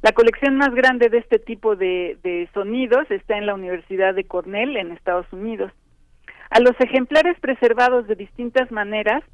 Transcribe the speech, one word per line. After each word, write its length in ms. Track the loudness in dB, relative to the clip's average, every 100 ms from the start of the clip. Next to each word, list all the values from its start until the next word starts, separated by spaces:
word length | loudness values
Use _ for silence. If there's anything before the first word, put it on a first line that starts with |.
La 120 | 4
colección 440 | 6 4 4 0 2
más 160 | 2
grande 360 | 4 2 4 2
de 100 | 2
este 200 | 2 0
tipo 360 | 0 -4 -2 0
de, 420 | 0 -2 -4 -6
de 260 | -6 -6 -6
sonidos 560 | -6 -4 -4 0 0 0
está 260 | -6 -4 -4
en 80 | -4
la 80 |
Universidad 600 | -6 -6 -10 -8 -2 0 -2
de 80 |
Cornell, 540 | -6 -8 -6 -6 -4 -4
en 140 | -8
Estados 400 | -8 -4 -4 -6
Unidos. 400 | -12 -10 -8 -10 _ _ _ _ _ -20 -20 -2
A 100 | 2
los 200 | 2 2
ejemplares 600 | 0 0 0 2 2 -2
preservados 680 | -4 0 0 2 2 2 0
de 80 | -6
distintas 540 | -8 -10 -2 -2 -2
maneras, 520 | -6 -4 -2 -2 -2 -4